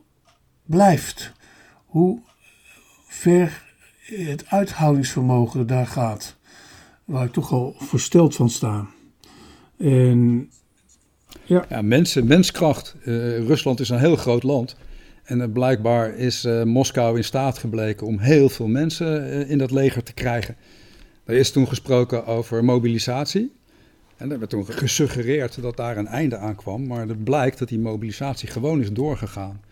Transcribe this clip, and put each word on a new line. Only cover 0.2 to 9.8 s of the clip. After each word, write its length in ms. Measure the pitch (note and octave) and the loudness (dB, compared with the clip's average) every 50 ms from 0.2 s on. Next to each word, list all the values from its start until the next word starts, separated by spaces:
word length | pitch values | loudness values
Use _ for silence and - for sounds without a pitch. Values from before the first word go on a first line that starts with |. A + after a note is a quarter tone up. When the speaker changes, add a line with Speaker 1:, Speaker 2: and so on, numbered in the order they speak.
| _ _ _ _ _ _ _ _ _ | _ _ _ _ _ _ _ _ _
Speaker 1:
blijft. 640 | - D#3 F3+ G3+ G3 E3 - - - - - - - - _ _ _ _ _ _ _ _ _ _ | 0 2 4 6 6 4 4 0 -6 -12 -14 -16 -18 -18 _ _ _ _ _ _ _ _ _ _
Hoe 360 | _ - D#3+ F3+ F#3 A3 A#3 - _ _ _ _ _ _ _ _ _ - _ _ _ _ _ _ - | _ 0 2 2 2 2 -2 -8 _ _ _ _ _ _ _ _ _ -20 _ _ _ _ _ _ -20
ver 560 | - - - F3 F3 F3+ F3+ D#3+ - - - _ _ _ _ _ _ _ | -8 -2 2 4 6 6 4 2 -2 -8 -18 _ _ _ _ _ _ _
het 460 | _ - A3+ G3 F3 D3+ C#3+ D3 - - | _ -14 -12 -10 -8 -8 -8 -8 -6 -2
uithoudingsvermogen 1200 | G3 G3+ G3+ G3 - - D#3 D3+ C#3+ C#3 C3+ C3 - C#3 B2+ B2+ B2+ B2 A#2 A#2 - C3 B2 A2+ | 0 0 0 0 -2 0 2 2 4 2 0 -2 -2 -2 0 2 2 2 2 0 0 -2 -2 0
daar 200 | C3 B2+ B2 - | 0 -2 -2 -2
gaat, 500 | - C#3+ A#2+ A2+ G#2 F#2+ - - - _ _ _ - - - - - - - _ _ _ _ | -2 -4 -4 -4 -4 -8 -12 -16 -20 _ _ _ -20 -20 -20 -20 -20 -20 -20 _ _ _ _
waar 200 | - D3 B2+ B2 | -8 -4 -4 -4
ik 60 | B2 | -4
toch 200 | - - - - | -4 -4 -4 -2
al 240 | D#3 B2+ B2 C#3 - - | -2 -2 -2 -4 -8 -12
versteld 580 | - - - A#2+ - - - F3 E3 C#3+ - | -8 -4 -4 -2 -2 2 4 6 6 4 4
van 140 | - B2+ A#2+ | 2 0 0
sta. 360 | - - B2+ A2 G#2 G#2 G#2 - - _ _ - _ _ _ - - - - - - - _ _ _ | 0 0 -4 -4 -4 -4 -6 -8 -12 _ _ -20 _ _ _ -20 -20 -20 -20 -20 -20 -20 _ _ _
En, 720 | - | -2